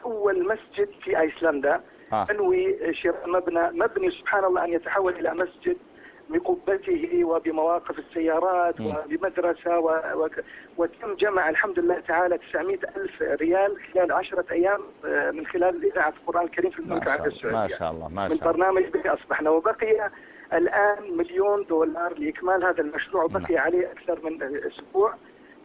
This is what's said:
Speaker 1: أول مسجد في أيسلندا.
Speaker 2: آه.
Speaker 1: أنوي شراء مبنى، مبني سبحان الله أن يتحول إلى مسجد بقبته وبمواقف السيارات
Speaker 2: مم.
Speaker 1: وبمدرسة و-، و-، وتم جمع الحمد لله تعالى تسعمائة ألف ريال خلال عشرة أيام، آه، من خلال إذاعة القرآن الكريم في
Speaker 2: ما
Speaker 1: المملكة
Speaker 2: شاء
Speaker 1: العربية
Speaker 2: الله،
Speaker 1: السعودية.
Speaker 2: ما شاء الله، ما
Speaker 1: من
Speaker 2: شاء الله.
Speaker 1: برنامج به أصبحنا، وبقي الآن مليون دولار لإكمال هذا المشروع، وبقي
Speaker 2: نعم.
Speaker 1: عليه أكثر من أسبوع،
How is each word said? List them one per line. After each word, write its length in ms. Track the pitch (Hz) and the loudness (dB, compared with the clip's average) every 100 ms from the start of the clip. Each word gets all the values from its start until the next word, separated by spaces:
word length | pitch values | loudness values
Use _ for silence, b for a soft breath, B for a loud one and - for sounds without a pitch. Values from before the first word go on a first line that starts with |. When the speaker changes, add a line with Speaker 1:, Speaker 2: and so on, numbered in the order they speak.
Speaker 1:
أول 420 | 247 214 202 190 180 | -6 0 0 2 0
مسجد 420 | 214 - - 202 - | -2 -4 -4 -4 -4
في 160 | 185 196 | -2 0
أيسلندا. 600 | 160 - 165 143 139 170 - B B | 0 0 0 2 2 0 -2 B B
Speaker 2:
آه. 140 | 110 98 | -2 0
Speaker 1:
أنوي 640 | 208 190 185 185 - 170 | 0 2 2 2 0 -2
شراء 340 | 156 175 170 175 | -2 -2 -2 0
مبنى، 420 | 180 180 170 170 | -2 0 0 0
مبني 400 | 170 233 196 185 | 2 0 0 -2
سبحان 340 | 170 - 202 | -2 0 2
الله 200 | 190 180 | 2 2
أن 80 | 170 | 0
يتحول 420 | 170 - 196 185 | -2 -2 0 0
إلى 200 | 175 165 | 0 -2
مسجد 420 | 165 180 - 175 180 - - B B B | -2 -4 -4 -4 -4 -6 -20 B B B
بقبته 960 | 170 - - - 196 196 170 170 175 | -2 0 0 0 -2 0 -2 0 2
وبمواقف 760 | 170 165 165 156 165 170 - 147 | 2 0 0 0 2 2 -2 -10
السيارات 840 | - 170 160 160 185 180 175 - | -8 -2 0 2 2 2 2 0
Speaker 2:
مم. 60 | - | -4
Speaker 1:
وبمدرسة 920 | 151 147 160 185 180 175 165 175 170 | -6 -6 -4 -2 0 0 0 0 2
و-، 460 | 160 160 151 151 | 2 2 0 -2
و-، 40 | 156 160 - B B - | -2 -4 -12 B B -2
وتم 380 | 165 - 226 | -2 -2 -8
جمع 340 | 185 208 185 160 | 0 2 2 2
الحمد 300 | - 214 180 | 2 0 0
لله 220 | 170 175 | 0 0
تعالى 380 | - 165 180 170 | 0 2 2 0
تسعمائة 400 | - 151 180 196 - 196 | -4 -4 -2 -4 -6 -8
ألف 260 | 196 - | -8 -4
ريال 540 | - 147 160 190 202 190 - | -4 0 2 4 2 0 -2
خلال 180 | 185 175 | 2 2
عشرة 320 | 170 - 180 - | 2 -2 -4 -2
أيام، 300 | 170 185 208 208 - | 2 2 2 -4 -10
آه، 260 | 151 147 147 | -4 -2 -2
من 160 | 151 - | -4 -4
خلال 460 | 180 180 175 - | 0 2 2 0
إذاعة 220 | 180 156 - | 2 0 -2
القرآن 220 | - - | -2 -2
الكريم 260 | - - 180 | -2 0 -2
في 120 | - | -2
Speaker 2:
ما 40 | - | -6
Speaker 1:
المملكة 180 | - | -4
Speaker 2:
شاء 120 | - 147 | 0 0
Speaker 1:
العربية 200 | 151 - | -2 -4
Speaker 2:
الله، 0 | |
Speaker 1:
السعودية. 220 | - 113 | -2 -2
Speaker 2:
ما 200 | 98 95 | -2 -2
شاء 120 | 82 | -4
الله، 180 | 80 80 | -4 -6
ما 200 | 92 95 | -4 -2
Speaker 1:
من 80 | - | 0
Speaker 2:
شاء 20 | |
الله. 140 | 165 | 0
Speaker 1:
برنامج 320 | 170 190 185 | 2 2 2
به 300 | 185 185 - | 2 0 -2
أصبحنا، 360 | 147 - - 156 | -2 -2 -2 2
وبقي 600 | 160 196 214 220 220 202 - B B B | 2 2 0 2 2 0 -8 B B B
الآن 640 | - 349 208 208 208 208 170 | 0 2 4 4 2 -2 -4
مليون 480 | 170 180 202 208 | -2 2 2 2
دولار 540 | 196 160 160 160 175 160 | 2 2 2 0 -4 -4
لإكمال 460 | 147 151 180 190 | -6 -2 0 2
هذا 160 | 180 170 | 2 0
المشروع، 440 | 151 156 - 190 | -2 -4 -4 0
وبقي 300 | 165 185 - | 0 0 0
Speaker 2:
نعم. 100 | 165 | 0
Speaker 1:
عليه 280 | 143 180 180 | 2 2 0
أكثر 380 | - - 165 160 | -4 -4 -4 -4
من 120 | 160 | -6
أسبوع، 720 | 135 143 - - - 196 214 - - B B B | -6 -6 -6 -10 -4 2 2 0 -14 B B B